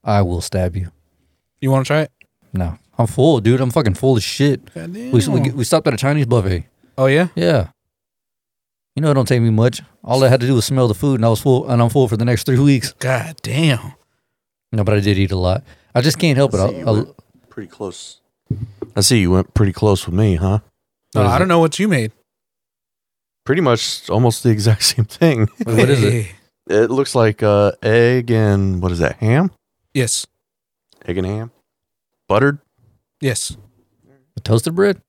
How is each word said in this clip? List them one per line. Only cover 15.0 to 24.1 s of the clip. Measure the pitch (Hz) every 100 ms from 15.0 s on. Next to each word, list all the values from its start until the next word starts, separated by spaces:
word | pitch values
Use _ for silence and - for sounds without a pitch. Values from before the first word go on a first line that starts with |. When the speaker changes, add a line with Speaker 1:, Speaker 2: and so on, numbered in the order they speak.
Speaker 1:
did | 98 95
eat | 95
a | 95
lot. | 90 107 - - _ 120
I |
just | 135 -
can't | 170 135
help | 139
it. | 98
Speaker 3:
I |
Speaker 1:
I'll, | 101
Speaker 3:
see | -
you | -
Speaker 1:
I'll |
Speaker 3:
went | 107 - - _ _ _
pretty | - 95
close. | - 101 87 - - _ _ _ - - - - -
I |
see | 98 120
you | 90
went | 92 -
pretty | - 98
close | - 107 95 -
with | 87
me, | 107
huh? | 85 95 107 _ _ _ _ _
Speaker 2:
No, | -
Speaker 1:
What | 98
is |
Speaker 2:
I | 127
Speaker 1:
it? |
Speaker 2:
don't | 185
know | 170
what | 165 -
you | 208
made. | 147 110 _ _ _ _ _ _ _ _ _ _ _ _ _
Speaker 3:
Pretty | - 156
much | 147 117 - - -